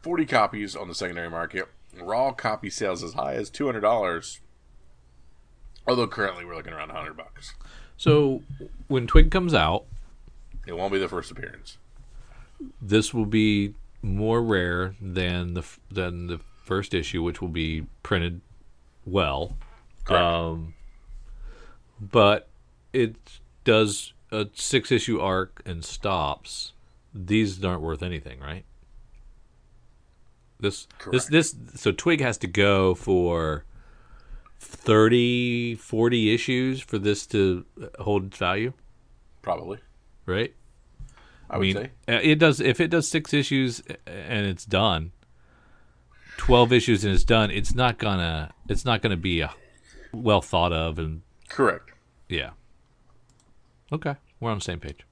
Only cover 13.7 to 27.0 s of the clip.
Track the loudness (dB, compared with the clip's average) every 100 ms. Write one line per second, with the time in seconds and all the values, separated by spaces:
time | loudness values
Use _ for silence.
13.7 | -6 -18 -10 -4 -2 0 0 2 0 2
14.7 | -2 -4 -6 -6 -2 -2 -2 -4 -6 -8
15.7 | -18 -10 -6 -4 -6 -8 -8 -10 -20 -4
16.7 | -4 -2 -4 -2 -4 -4 -4 -6 -4 -2
17.7 | -4 -6 -14 -4 -2 -2 -6 -14 -20 -20
18.7 | -20 _ _ -4 0 0 -2 -6 -8 -12
19.7 | -20 -20 -12 -2 2 2 0 -2 -6 -10
20.7 | -14 -20 -20 -20 -18 -16 -16 -16 -16 -20
21.7 | -20 _ -16 0 6 6 4 -2 -20 _
22.7 | _ _ 0 0 -4 -20 -20 -20 _ 4
23.7 | 4 4 0 -10 -20 -8 -6 -6 -6 0
24.7 | 0 2 0 2 0 0 0 -2 -10 -12
25.7 | -10 -10 -6 -2 0 -2 -4 -10 -14 -14
26.7 | -16 -20 _